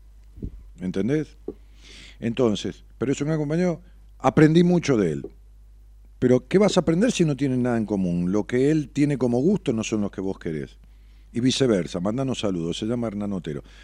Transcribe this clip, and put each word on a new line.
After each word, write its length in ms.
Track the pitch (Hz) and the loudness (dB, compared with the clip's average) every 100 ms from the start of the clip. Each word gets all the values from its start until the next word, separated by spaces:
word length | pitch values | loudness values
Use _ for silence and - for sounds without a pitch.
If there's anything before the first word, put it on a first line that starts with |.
| - - - - - - - - | -20 -20 -20 -14 -14 -14 -20 -10
¿Entendés? 580 | 92 95 104 156 147 - - - - - - - - - | -6 -4 -2 -2 -4 -12 -16 -16 -20 -20 -20 -20 -20 -8
Entonces, 640 | 117 113 120 98 101 - - - | -6 0 0 0 -6 -10 -20 -6
pero 140 | 117 | -4
es 80 | 139 | -2
un 80 | 143 | -2
gran 100 | 160 | -4
compañero, 420 | 147 165 180 156 - - - - | -2 0 -2 -2 -12 -20 -20 -2
aprendí 460 | 127 - 156 165 | 2 6 6 6
mucho 320 | 175 175 - 117 | 4 2 2 2
de 160 | 87 | 2
él. 140 | 71 - - - - - - - - - - | -2 -8 -18 -20 -20 -20 -20 -20 -20 -20 -2
Pero, 300 | 127 123 - | 2 2 2
¿qué 100 | 190 | 2
vas 180 | 202 185 | 4 2
a 40 | |
aprender 320 | 165 165 240 | 0 2 0
si 120 | - | 2
no 120 | 160 135 | 0 0
tienen 260 | 143 127 | -2 0
nada 160 | 123 117 | 0 0
en 80 | 104 | 0
común? 460 | 101 92 87 87 | -2 0 0 0
Lo 140 | 104 - | -2 0
que 260 | 123 139 | 0 2
él 180 | 156 139 | 0 -2
tiene 260 | - 143 135 | -2 0 0
como 220 | 127 120 | 0 2
gusto 340 | 160 202 - | 2 0 0
no 120 | 113 | -4
son 160 | 107 110 | -2 -2
los 100 | 101 | -2
que 100 | - | -4
vos 180 | 95 - | -6 -6
querés. 380 | 85 76 65 - - - - - - | -8 -8 -10 -16 -20 -20 -20 -20 -10
Y 80 | 123 | -2
viceversa, 600 | 127 - 131 98 76 92 | 0 2 2 2 0 -4
mandanos 400 | 95 123 135 117 | -4 -4 -4 -4
saludos, 380 | 104 90 82 85 | -4 -4 -4 -4
se 80 | 110 | -6
llama 200 | 123 113 | -4 -6
Hernán 260 | 101 104 | -6 -6
Otero. 300 | 98 82 71 - - | -6 -8 -10 -12 -20